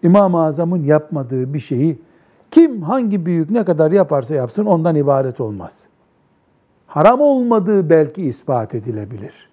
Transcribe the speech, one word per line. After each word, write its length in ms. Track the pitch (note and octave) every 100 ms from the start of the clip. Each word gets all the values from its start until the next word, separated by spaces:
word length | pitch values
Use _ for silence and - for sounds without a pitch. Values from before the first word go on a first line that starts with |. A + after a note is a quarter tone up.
İmam-ı 420 | E3+ F#3+ G3 F3
Azam'ın 400 | D#3+ D3+ E3+ F#3
yapmadığı 680 | C#3+ D3+ D3+ D#3 C3 C3 B2+
bir 40 | D3
şeyi 400 | - B2 D#3 C#3 _ _ _ _ _
kim, 320 | - E4 A#3
hangi 440 | D#3+ B3+ A#3 G3+ E3+
büyük 240 | E3+ D#3
ne 140 | A#3
kadar 280 | F#3+ D#3+ D#3
yaparsa 420 | F#3+ E3+ D3 A#2+
yapsın 320 | D3+ B2 - G#3
ondan 300 | F3 E3 D#3
ibadet 440 | C#3 C3+ C3 A#2+
olmaz. 460 | A#2 G#2 F2+ _ _ _ _ _ _ _ _ _ _ _ _
Haram 340 | - E3+ B3+
olmadığı 720 | D4 C4+ A#3+ A#3 F#3 G#3 D#3+
belki 320 | D#3+ D3+ -
ispat 500 | D#3+ A#2 - B2+ A2
edilebilir. 760 | A#2+ G#2+ A2 G2+ A2 G2+ - _